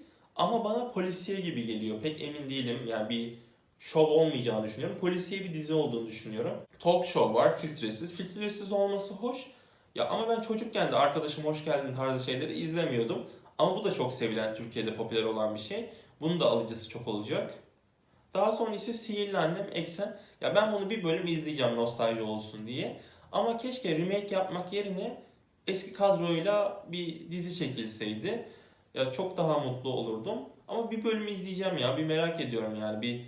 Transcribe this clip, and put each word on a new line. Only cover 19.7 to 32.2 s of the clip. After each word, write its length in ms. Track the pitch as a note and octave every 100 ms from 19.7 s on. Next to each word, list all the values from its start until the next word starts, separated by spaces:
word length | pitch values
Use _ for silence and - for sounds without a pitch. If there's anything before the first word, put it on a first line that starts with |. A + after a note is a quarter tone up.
Eksen. 480 | F3 E3 - G3+ - - -
Ya 140 | -
ben 180 | F#3+ G#3+
bunu 180 | G3+ F#3+
bir 140 | A3
bölüm 220 | E3+ E3+ F3
izleyeceğim 500 | E3 D3+ C#3+ A#2+ A#2
nostalji 460 | A#2 - A2+ A2+
olsun 440 | G#2+ A2 - G#2+ G#2+
diye. 340 | C3 A3 - - - -
Ama 240 | G3 A#3 A#3
keşke 420 | B3+ B3+ F#3 D#3
remake 360 | F#3 G3+ G3+
yapmak 380 | F#3+ F#3 F3 F3+
yerine 500 | G3+ G#3 F#3 A3+ B3 - _ _ _ -
eski 260 | F#3+ -
kadroyla 920 | - G3 F#3 E3+ E3 F#3 G#3 G3+ - -
bir 420 | E3+ E3+ - -
dizi 280 | F3 F3 E3+
çekilseydi. 880 | C3+ A#2+ G#2+ - G#2+ G#2+ E3 A#3 - - - _ _
Ya 180 | C3+ C3
çok 240 | - F#3+ F#3
daha 220 | D#3+ D3+
mutlu 340 | C3 B2 C3
olurdum. 460 | B2 A2+ A2 F#3+ A#3+ C4 - -
Ama 220 | A3 A3
bir 140 | A3
bölüm 240 | A3+ A3 G#3
izleyeceğim 500 | G3 F#3 F#3 F#3+ D#3+
ya. 180 | B2 C#3
Bir 80 |
merak 360 | D#3 D#3+